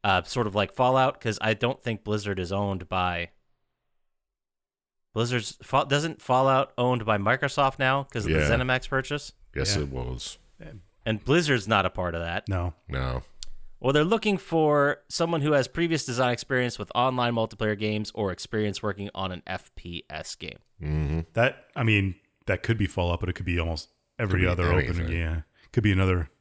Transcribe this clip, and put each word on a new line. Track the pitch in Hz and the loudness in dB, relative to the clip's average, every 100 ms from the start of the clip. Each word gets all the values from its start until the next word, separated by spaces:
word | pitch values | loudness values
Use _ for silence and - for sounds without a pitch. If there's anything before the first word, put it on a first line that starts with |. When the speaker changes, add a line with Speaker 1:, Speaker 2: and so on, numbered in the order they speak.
Speaker 1:
uh, | 104 95 | 4 2
sort | - 131 107 | 2 -2 0
of | 98 | 0
like | 98 | -2
Fallout, | - 127 131 131 - | 2 2 4 2 0
'cause | 117 107 | -4 -2
I | 110 110 | -2 0
don't | 120 135 | -2 -2
think | 123 110 | -6 -6
Blizzard | 104 107 101 95 | -2 -2 -2 -4
is | 87 | -2
owned | 98 101 95 85 | -2 -2 -4 -4
by | 92 90 87 85 _ _ _ _ _ _ _ _ _ _ _ _ _ _ _ _ _ _ | -2 0 -2 -6 _ _ _ _ _ _ _ _ _ _ _ _ _ _ _ _ _ _
Blizzard's | 110 117 123 107 - | -2 0 0 -4 -12
Fa-, | - 131 139 | 0 0 2
doesn't | 143 165 - | 0 0 -8
Fallout | - 127 135 131 139 - | 0 2 4 2 0 0
owned | 123 123 107 | 0 0 2
by | 104 | 2
Microsoft | 98 131 143 - 135 - | 2 0 0 2 0 2
now | 131 135 | 0 0
'cause | 135 - 95 | -2 -4 0
of | |
the | 78 | 2
Speaker 2:
Yeah. | 73 | 4
Speaker 1:
ZeniMax | 120 127 127 - | 2 2 -2 0
purchase? | 135 131 147 - _ - - | -4 -2 -8 -8 _ -10 -4
Speaker 2:
Yes, | 69 101 | 0 0
Speaker 3:
Yeah. | |
Speaker 2:
it | 71 | -2
was. | 65 62 64 - - _ _ - 110 - _ | -6 -6 -8 -10 -14 _ _ -18 -18 -20 _
Speaker 1:
And | - 107 120 | -6 -4 2
Blizzard's | 156 151 127 98 | 2 4 0 4
not | 107 92 | 2 2
a | |
part | - 90 | -2 -4
of | 85 | -4
that. | 85 90 - | -4 -6 -4
Speaker 3:
No. | 92 87 - - | -2 -2 -6 -8
Speaker 2:
No. | 67 65 64 - - - - - - | -4 -4 -4 -8 -14 -12 -10 -12 -4
Speaker 1:
Well, | 127 | 2
they're | 143 | 4
looking | 160 220 214 196 | 4 2 2 -2
for | - 165 156 147 143 147 _ | 0 2 4 4 2 0 _
someone | - 170 170 | -2 0 0
who | 143 | 2
has | 147 127 | 2 2
previous | - 170 160 - | -2 0 0 -2
design | 120 123 | 0 0
experience | 120 - 127 123 - | 0 -2 -2 -2 -4
with | 101 | -6
online | - 127 127 120 | -2 0 0 0
multiplayer | 117 113 107 110 104 | 0 -2 -2 -2 0
games | 107 107 107 | -2 -2 -4
or | - 101 | -4 -4
experience | 90 - 110 107 95 | -4 -6 -2 -2 -2
working | 107 98 101 - | -6 -6 -8 -6
on | 95 | -6
an | 90 - | -6 -8
F | 92 - - | -10 -10 -16
P | 87 85 - | -12 -12 -10
S | 78 - - | -10 -10 -10
game. | - - _ _ | -12 -14 _ _
Speaker 2:
Mm-hmm. | 76 76 73 80 82 | -4 -2 0 -2 -2
Speaker 3:
That, | - 127 - - - | 2 0 0 -14 -2
I | |
mean, | 113 104 98 87 _ _ - | 2 4 2 -4 _ _ -4
that | 95 | -2
could | - 113 | 0 0
be | 98 | 0
Fallout, | - 87 85 | 0 0 0
but | 90 | -2
it | |
could | 87 87 | -4 -2
be | 85 | -2
almost | 82 80 - _ _ - | -2 -4 -8 _ _ -6
every | 110 92 | 0 2
Speaker 2:
Could | 90 | 2
be | |
Speaker 3:
other | 90 87 | 2 2
open | 87 64 85 | 2 2 -2
Speaker 2:
anything. | 82 | -2
Speaker 3:
yeah. | 85 80 80 - _ _ | -2 -2 -4 -6 _ _
Could | - | 2
be | 104 | 4
another | 95 95 90 71 _ | 4 4 2 -2 _